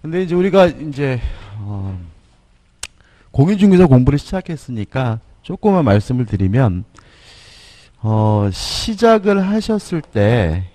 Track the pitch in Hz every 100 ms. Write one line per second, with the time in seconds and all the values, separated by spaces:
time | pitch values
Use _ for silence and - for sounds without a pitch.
0 | 156 175 185 175 180 185 180 139 151 135
1 | 139 127 - - - 104 104 101 98 92
2 | 85 _ _ _ _ _ _ _ - _
3 | _ _ _ - 156 202 202 185 180 127
4 | 127 143 - 190 180 156 - 120 98 131
5 | 127 113 _ _ - 185 214 190 135 101
6 | - 123 117 95 95 113 123 87 104 -
7 | _ _ - - - - - - _ _
8 | 110 110 107 104 101 92 - - - 208
9 | 226 220 196 196 190 214 208 214 - 170
10 | - 110 104 120 87 82 92